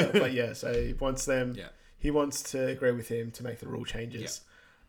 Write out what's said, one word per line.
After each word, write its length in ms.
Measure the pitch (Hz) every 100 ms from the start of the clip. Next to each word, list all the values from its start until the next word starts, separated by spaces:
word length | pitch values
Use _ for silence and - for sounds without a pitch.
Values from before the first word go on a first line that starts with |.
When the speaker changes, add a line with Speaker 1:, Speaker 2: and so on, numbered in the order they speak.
| 170
Speaker 1:
ugh." 40 |
But 180 | - 131
yeah, 200 | 127 117
so 180 | - 120
he 220 | 120 120
wants 320 | 123 135 131 -
them. 280 | 131 127 113
Speaker 2:
Yeah. 80 | 87 - - -
Speaker 1:
He 120 | 143
wants 400 | 147 143 - -
to 160 | 135 131
agree 240 | 131 127
with 180 | 120 110
him 220 | 117 117
to 120 | -
make 180 | 120 113
the 60 | -
rule 200 | 113 107
changes. 560 | 113 117 113 101 - - - - _